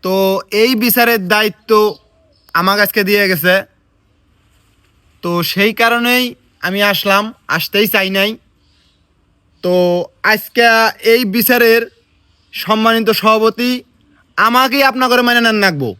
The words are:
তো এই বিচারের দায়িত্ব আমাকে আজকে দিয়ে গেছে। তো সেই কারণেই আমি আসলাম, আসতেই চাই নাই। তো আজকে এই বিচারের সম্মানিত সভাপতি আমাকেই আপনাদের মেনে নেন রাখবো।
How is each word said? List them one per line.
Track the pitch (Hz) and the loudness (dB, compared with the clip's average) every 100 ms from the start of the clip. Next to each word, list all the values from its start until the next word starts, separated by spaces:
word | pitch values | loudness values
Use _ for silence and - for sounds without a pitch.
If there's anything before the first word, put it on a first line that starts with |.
তো | 185 190 190 190 - | -2 0 0 -2 -4
এই | 202 233 | 0 0
বিচারের | 247 240 233 233 233 180 | 2 0 2 2 0 0
দায়িত্ব | 208 214 - - 214 208 202 _ _ _ _ _ | 0 -2 -6 0 2 2 -2 _ _ _ _ _
আমাকে | 160 180 202 | -2 0 0
আজকে | 202 - | 0 0
দিয়ে | 196 208 196 | 0 0 0
গেছে। | 180 170 190 208 _ _ _ _ _ _ _ _ _ _ _ _ _ _ _ | 0 0 0 -2 _ _ _ _ _ _ _ _ _ _ _ _ _ _ _
তো | 175 175 | -6 -4
সেই | 170 - 202 | -4 0 -2
কারণেই | 220 233 240 240 247 247 - _ _ | 2 0 0 0 0 -2 -8 _ _
আমি | 180 196 | -8 -2
আসলাম, | 202 202 202 196 214 226 - | -2 -2 0 0 -2 -10 -8
আসতেই | 160 160 196 214 | -6 -4 -2 0
চাই | 214 190 | 0 -2
নাই। | 196 202 226 _ _ _ _ _ _ _ _ _ _ _ _ | -2 -4 -6 _ _ _ _ _ _ _ _ _ _ _ _
তো | 175 180 180 175 - _ | -2 0 2 0 -4 _
আজকে | 196 214 - - 233 226 220 - | -2 -2 -2 0 2 4 0 -2
এই | 220 233 | 0 2
বিচারের | 233 202 - 240 233 226 226 _ _ _ _ _ _ | 2 -2 0 2 4 2 0 _ _ _ _ _ _
সম্মানিত | - - 214 226 226 220 | -16 -4 0 2 0 0
সভাপতি | 220 214 220 220 220 247 254 - _ _ _ _ - | 0 2 2 0 0 -4 -4 -8 _ _ _ _ -2
আমাকেই | 214 247 262 269 | 0 2 0 2
আপনাদের | 269 262 254 247 | 0 0 0 2
মেনে | 240 240 | 2 2
নেন | 233 214 | 0 0
রাখবো। | 196 156 127 92 | 0 -2 -6 -8